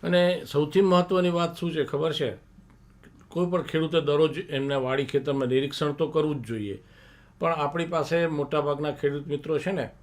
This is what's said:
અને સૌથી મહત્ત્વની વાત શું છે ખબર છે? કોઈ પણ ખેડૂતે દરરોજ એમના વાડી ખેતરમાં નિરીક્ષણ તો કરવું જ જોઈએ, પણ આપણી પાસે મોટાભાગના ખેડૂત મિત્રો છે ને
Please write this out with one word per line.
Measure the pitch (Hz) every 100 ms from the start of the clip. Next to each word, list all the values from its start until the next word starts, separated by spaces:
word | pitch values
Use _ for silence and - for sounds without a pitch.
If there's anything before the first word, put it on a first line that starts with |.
અને | 170 175 180 180
સૌથી | - 143 147 185
મહત્ત્વની | 196 180 175 185 180
વાત | 170 170 170
શું | 175
છે | 165
ખબર | 139 143 160
છે? | 151 135 95 - - - - - - - - -
કોઈ | 165 175
પણ | 175
ખેડૂતે | 147 160 160 165
દરરોજ | 143 147 156 156
એમના | - 139 139 139
વાડી | 127 135
ખેતરમાં | 135 143 131 139 127
નિરીક્ષણ | 131 139 - 151
તો | 143 160
કરવું | 160 156 143
જ | 110
જોઈએ, | 113 104 98 - - - - - -
પણ | 165
આપણી | 165 143 170 170
પાસે | 170 143 170 170
મોટાભાગના | 151 139 151 143 143 151
ખેડૂત | 131 143 143 143
મિત્રો | 143 147 151
છે | 175
ને | 190 113 -